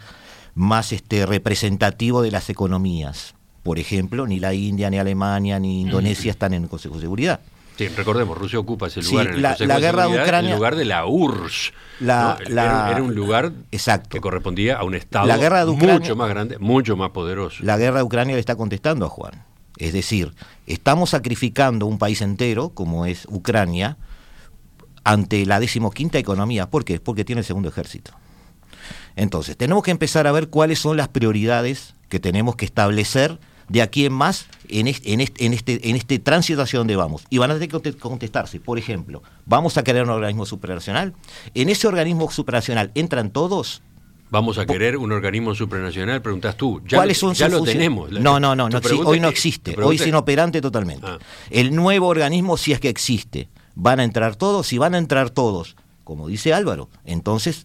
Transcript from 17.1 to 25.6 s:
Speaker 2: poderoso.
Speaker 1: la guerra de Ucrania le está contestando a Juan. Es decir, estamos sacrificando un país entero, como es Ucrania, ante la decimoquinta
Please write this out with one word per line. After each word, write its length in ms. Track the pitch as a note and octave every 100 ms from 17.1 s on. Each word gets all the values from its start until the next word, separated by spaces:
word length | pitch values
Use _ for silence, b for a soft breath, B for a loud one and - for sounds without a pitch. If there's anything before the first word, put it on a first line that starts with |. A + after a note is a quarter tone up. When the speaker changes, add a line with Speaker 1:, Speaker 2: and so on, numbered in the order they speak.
Speaker 2:
poderoso. 520 | - E2+ F#2 F2+ -
Speaker 1:
la 140 | G2 G#2+
guerra 200 | A#2+ C3
de 60 |
Ucrania 320 | B2 A#2+ B2+ C3
le 40 |
está 140 | A2+ A2+
contestando 500 | A2 G2+ D3+ D#3 D#2+
a 40 |
Juan. 360 | - - - - - - -
Es 140 | E2
decir, 420 | F#2+ - G#2 D#2 - B B -
estamos 440 | F2 - D#3 F3
sacrificando 760 | D#3 A#2+ A#2 B2 - C3+ A2+ G#2
un 100 | G#2
país 240 | G#2 G#2+
entero, 480 | G2+ G2 B2 A2 E3
como 380 | - E2+ E2 F2
es 180 | F2 -
Ucrania, 680 | G2+ A#2+ A#2 F#2 F2 F#2+ - b b b b b - - - - -
ante 420 | G#2+ G#2+ F#2+ G#2 G2
la 120 |
decimoquinta 600 | G2+